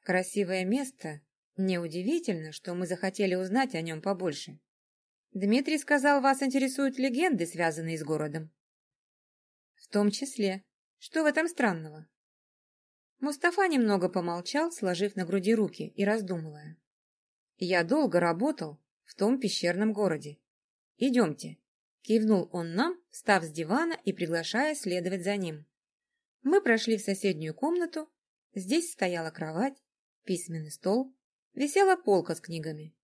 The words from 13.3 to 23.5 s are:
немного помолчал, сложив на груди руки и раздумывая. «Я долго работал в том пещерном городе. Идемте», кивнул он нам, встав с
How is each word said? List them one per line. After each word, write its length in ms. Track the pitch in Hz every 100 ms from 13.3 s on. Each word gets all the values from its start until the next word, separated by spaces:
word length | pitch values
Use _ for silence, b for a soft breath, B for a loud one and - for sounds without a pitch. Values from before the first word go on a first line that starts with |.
| 285 349 349 370
немного 440 | 285 226 196 180
помолчал, 640 | 180 175 170 175 285 330
сложив 440 | 330 190 175 202 202
на 80 |
груди 300 | 175 190 185
руки 320 | 226 202 - 160
и 180 | -
раздумывая. 720 | 196 220 190 175 160 151 151 160 _ _ _ _ _ _ _ _
«Я 260 | 180 180
долго 380 | 165 285 269 175
работал 580 | 170 165 262 - 156 151 _ _
в 100 | _
том 260 | - 202 269
пещерном 540 | 226 - 170 175 214
городе. 440 | 202 202 151 143 147 _ _ _ _ _ _
Идемте», 600 | 277 247 185 151 156 156 _ _ _ _
кивнул 440 | - 220 220 202 160
он 220 | 180 170
нам, 260 | 170 311 359 _
встав 320 | - - 196
с 80 | 160